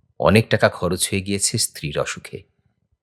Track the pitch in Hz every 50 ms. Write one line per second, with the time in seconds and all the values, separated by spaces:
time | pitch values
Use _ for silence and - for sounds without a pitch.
0 | _ _ _ - - 80 95 110 110 - 117 104 - 104 - - 95 87 92 90
1 | - - 104 98 92 101 101 98 - - - 110 - - - - - 73 71 71
2 | 65 - - - - - - - - _ _ _ _ _ _ _ _ _ _ _